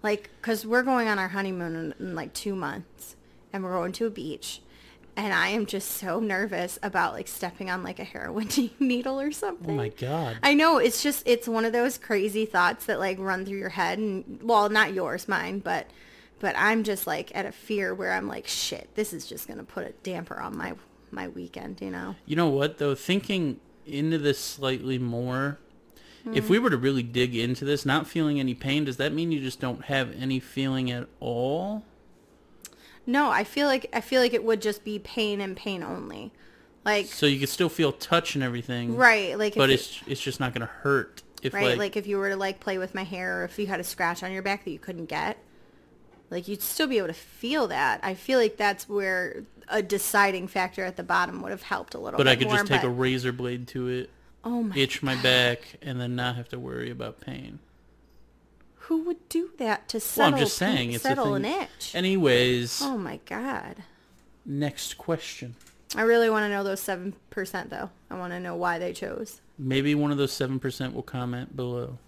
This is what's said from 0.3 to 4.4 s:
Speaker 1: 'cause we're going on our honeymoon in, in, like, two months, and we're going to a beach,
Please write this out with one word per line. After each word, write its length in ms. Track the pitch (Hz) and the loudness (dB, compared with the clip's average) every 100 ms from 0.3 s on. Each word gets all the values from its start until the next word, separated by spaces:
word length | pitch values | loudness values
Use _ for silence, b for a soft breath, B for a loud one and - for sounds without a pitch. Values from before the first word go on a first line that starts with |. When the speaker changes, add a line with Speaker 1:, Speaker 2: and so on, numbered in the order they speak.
| - | -8
Speaker 1:
'cause 240 | - 220 220 | -2 -2 4
we're 160 | 240 | 2
going 240 | 254 254 220 | 4 2 2
on 120 | 202 | 2
our 100 | 185 | 0
honeymoon 480 | 196 196 180 170 165 | -2 -2 -2 -4 -4
in, 180 | 160 - 185 | -6 -6 -8
in, 60 | |
like, 180 | 165 - | -6 -8
two 220 | - 208 | -8 -4
months, 600 | 190 147 196 165 - - - b b b | -4 -4 -6 -12 -18 -20 -20 b b b
and 100 | 196 | -6
we're 100 | 185 | -2
going 180 | 185 175 | -2 -2
to 140 | 185 226 | -2 -4
a 40 | |
beach, 520 | 208 160 - | -4 -8 -8